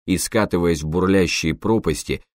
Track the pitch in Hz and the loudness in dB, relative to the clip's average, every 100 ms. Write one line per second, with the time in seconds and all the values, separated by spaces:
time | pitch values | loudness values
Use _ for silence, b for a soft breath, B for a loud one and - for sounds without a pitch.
0 | - 92 - 113 104 87 87 80 78 87 | -2 -2 0 0 0 2 0 0 -2 0
1 | 92 95 85 - 82 76 107 110 85 73 | 2 4 2 0 -2 -2 0 0 0 -4
2 | - - _ | -4 -8 _